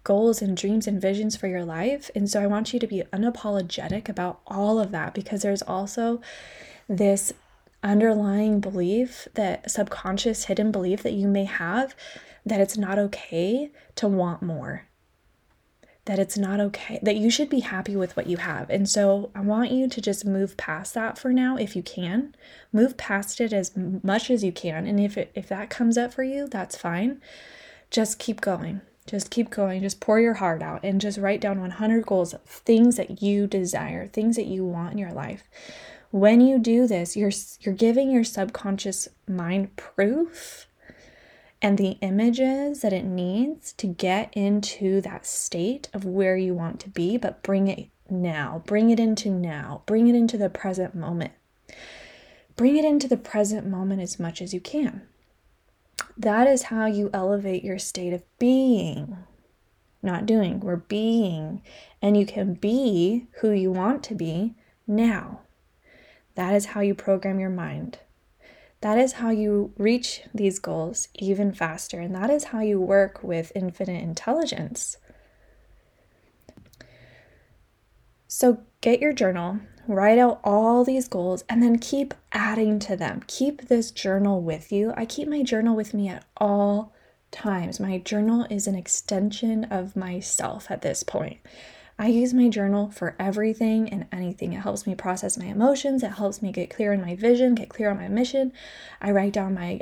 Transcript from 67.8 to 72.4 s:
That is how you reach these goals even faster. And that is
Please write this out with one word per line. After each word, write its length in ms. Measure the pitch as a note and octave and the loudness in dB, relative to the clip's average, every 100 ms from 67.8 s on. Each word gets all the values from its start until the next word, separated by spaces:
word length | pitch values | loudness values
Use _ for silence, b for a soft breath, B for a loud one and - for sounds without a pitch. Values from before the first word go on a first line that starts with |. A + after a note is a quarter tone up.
| A#3+ - _ _ _ _ b b b b | -10 -12 _ _ _ _ b b b b
That 160 | G#3+ A3 | 0 2
is 160 | C4 | 2
how 160 | C4 A3+ | 0 0
you 420 | A3 G#3+ G#3 G3+ - | 0 2 2 0 0
reach 440 | G#3 B3 - - - | 2 2 -2 -10 -10
these 240 | G#3+ G3 F#3 | -2 0 0
goals 500 | F3+ D#3+ E3 - - | -4 -4 -4 -4 -6
even 360 | - F#3+ G3 G3+ | -4 -2 0 0
faster. 460 | F#3+ E3 D#3+ - E3+ | 0 -4 -6 -10 -8
And 160 | F3 | -6
that 140 | F#3 A3 | -2 0
is 160 | D4 | 0